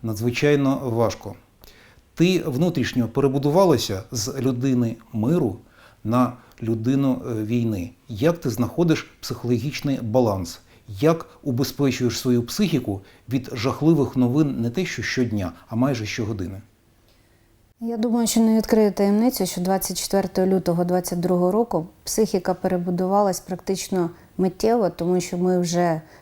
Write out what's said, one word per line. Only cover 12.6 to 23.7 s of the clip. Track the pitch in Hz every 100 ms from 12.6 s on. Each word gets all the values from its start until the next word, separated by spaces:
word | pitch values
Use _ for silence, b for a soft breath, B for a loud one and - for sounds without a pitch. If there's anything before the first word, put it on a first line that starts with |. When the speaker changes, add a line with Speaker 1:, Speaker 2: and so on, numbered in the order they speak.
| 208 160 - 98 B B -
Speaker 1:
від | 131 127
жахливих | 127 123 127 151 165 127 -
новин | 123 135 151 131
не | 113
те, | 120 185
що | -
щодня, | 107 - 117 104 90 B B
а | 113
майже | 131 127 107
щогодини? | - 107 107 87 95 - _ _ _ b b b b b b _ _
Speaker 2:
Я | 226 233
думаю, | 240 233 226
що | -
не | 226 220
відкрию | 214 220 208
таємницю, | 190 202 208 240 254 185
що | -
двадцять | 180 190 - 180
четвертого | - 196 185 - 185
лютого | 190 185 170
двадцять | 175 180 180 175
другого | 175 180 180
року | 202 233 170 160 _
психіка | - - 220 190 175
перебудувалась | 180 190 180 175 175 185 196 202 180
практично | - 180 -